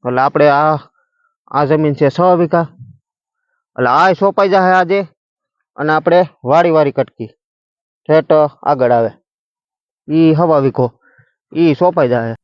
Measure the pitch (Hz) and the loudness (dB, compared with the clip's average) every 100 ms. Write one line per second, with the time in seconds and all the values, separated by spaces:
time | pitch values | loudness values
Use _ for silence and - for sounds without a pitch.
0 | 123 123 135 151 147 143 156 151 - _ | -6 -2 -2 2 2 2 0 -2 -8 _
1 | _ _ _ _ _ 143 147 156 156 139 | _ _ _ _ _ -4 -2 0 -2 0
2 | 143 - 180 180 170 170 165 _ - - | -2 0 0 2 0 -2 -4 _ -20 -20
3 | _ _ _ _ _ _ _ - 123 131 | _ _ _ _ _ _ _ -6 -2 2
4 | 185 175 196 196 196 190 185 185 175 196 | 0 0 -2 0 0 2 2 0 0 -2
5 | 180 _ _ _ _ _ _ - 151 156 | -4 _ _ _ _ _ _ -8 -2 -2
6 | 160 175 175 _ 123 151 175 160 143 135 | 2 0 0 _ -2 0 2 0 0 -2
7 | 131 _ 110 _ _ _ _ _ _ _ | -8 _ -16 _ _ _ _ _ _ _
8 | - 156 - 156 151 _ - 143 123 120 | -2 0 2 0 0 _ -4 -2 0 0
9 | 113 - _ _ _ _ _ _ _ _ | 0 -6 _ _ _ _ _ _ _ _
10 | - 156 160 156 170 151 135 - 123 _ | -4 2 2 2 0 0 0 -2 -4 _
11 | _ _ _ _ _ - 165 143 180 175 | _ _ _ _ _ -2 0 2 0 0
12 | 131 120 113 113 | -2 -2 -4 -10